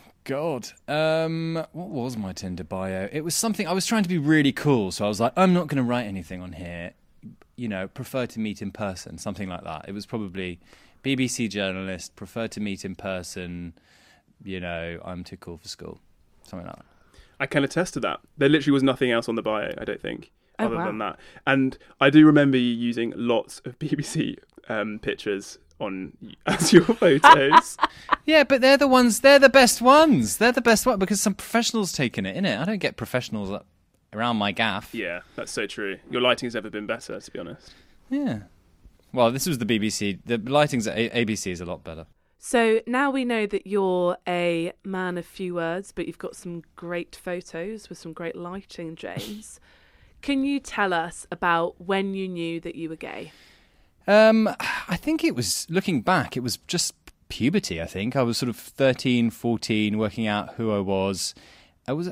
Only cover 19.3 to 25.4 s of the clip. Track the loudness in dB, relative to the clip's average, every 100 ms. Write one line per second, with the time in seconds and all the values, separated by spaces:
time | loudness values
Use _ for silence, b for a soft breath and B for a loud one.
19.3 | -2 -2 -2 -4 -6 -8 -6 -6 -10 -12
20.3 | _ _ -6 -4 -2 -4 -4 -6 -8 B
21.3 | B 0 2 2 -2 b b 8 10 10
22.3 | 10 6 4 2 0 -2 -2 -4 -4 0
23.3 | 0 -2 -12 -14 -10 -6 -4 -4 -4 -4
24.3 | -6 -14 -18 -8 -6 -4 -6 -6 -6 -4
25.3 | -4